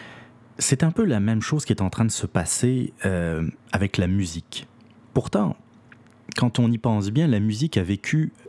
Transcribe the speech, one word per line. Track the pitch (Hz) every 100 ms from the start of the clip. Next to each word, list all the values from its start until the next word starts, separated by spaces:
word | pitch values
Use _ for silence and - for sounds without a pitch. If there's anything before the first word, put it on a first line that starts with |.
| - - - - - -
C'est | - 135
un | 160
peu | 196
la | 208 107
même | 104 110
chose | - 151 -
qui |
est | 104
en | 95
train | - 113
de |
se | - -
passer, | 92 82 - 123 127 - -
euh, | 98 90 85 80 80 - -
avec | 92 98 -
la | 90
musique. | 98 87 82 - - - - - - -
Pourtant, | 131 - 202 190 - - - - - - - -
quand | - 123 127
on | 117
y | 117
pense | 120 107 98
bien, | 123 165
la | 104
musique | 107 107 160 -
a |
vécu, | 90 101 - 156 160 -